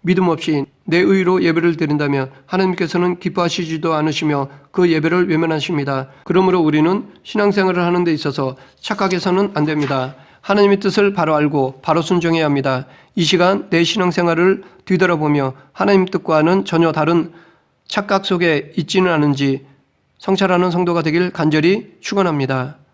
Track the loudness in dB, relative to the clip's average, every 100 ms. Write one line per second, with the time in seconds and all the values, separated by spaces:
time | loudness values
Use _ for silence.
0 | 0 0 0 0 -2 -2 -4 _ -2 0
1 | 2 2 2 0 0 2 0 -2 -2 -2
2 | 0 -2 -4 -10 _ -2 -2 -2 -2 0
3 | -2 -2 -6 -2 -2 -4 -6 -4 -2 -2
4 | -2 -2 -2 -2 -4 -10 _ 0 2 2
5 | 0 0 0 0 0 -2 -2 -4 -2 -4
6 | -6 -16 0 2 4 2 2 2 2 0
7 | -4 -20 -6 0 0 2 0 0 0 0
8 | 0 -2 -4 -4 -6 -6 -20 _ -10 -4
9 | -2 0 0 0 0 -2 -2 -2 -2 -2
10 | -4 -10 -20 _ -2 2 4 2 0 0
11 | 0 0 0 2 0 0 -2 -4 -2 -2
12 | 0 0 2 0 2 0 0 -4 -6 -20
13 | _ -2 0 2 2 0 -2 0 0 0
14 | 0 0 0 2 2 0 -6 -20 -4 0
15 | 2 0 0 0 -2 -6 -20 -4 2 2
16 | 2 -4 0 2 4 2 0 0 2 2
17 | 0 0 -2 -12 -20 _ _ _ -6 -6
18 | -2 -4 0 0 2 0 -2 -6 -2 0
19 | 2 2 0 0 -2 -2 -8 _ _ _
20 | _ _ -4 0 2 2 2 0 0 0
21 | 0 0 -2 0 0 2 2 0 -4 _
22 | -6 -2 0 -2 -2 -4 -6 -12 _